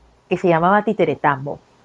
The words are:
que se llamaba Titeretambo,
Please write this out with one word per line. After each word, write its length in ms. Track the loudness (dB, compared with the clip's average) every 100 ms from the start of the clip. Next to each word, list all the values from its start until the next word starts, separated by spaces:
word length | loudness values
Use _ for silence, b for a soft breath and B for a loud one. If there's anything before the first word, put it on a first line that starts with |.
| _ _ _
que 80 | -2
se 100 | 0
llamaba 360 | 2 2 2
Titeretambo, 760 | 0 -2 -2 0 -2 -2 -6 -12 _ _